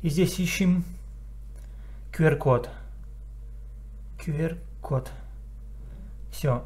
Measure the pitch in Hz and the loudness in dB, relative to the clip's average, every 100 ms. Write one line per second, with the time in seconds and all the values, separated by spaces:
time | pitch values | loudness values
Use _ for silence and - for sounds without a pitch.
0 | 165 151 180 - 175 - 190 180 - - | 4 6 6 6 2 6 6 6 4 -4
1 | - - - - - - - - - - | -10 -10 -12 -12 -12 -12 -12 -12 -12 -12
2 | - - 156 147 143 120 - - - - | -10 6 6 6 6 6 4 -8 -10 -10
3 | - - - - - - - - - - | -12 -12 -12 -10 -10 -10 -12 -12 -12 -12
4 | - - - 147 165 170 - - - 131 | -12 -8 -2 0 0 -2 -8 -10 0 0
5 | - - - - - - - - - - | 0 -10 -10 -12 -10 -12 -12 -10 -10 -10
6 | - - - - 147 120 | -10 -10 -10 0 2 2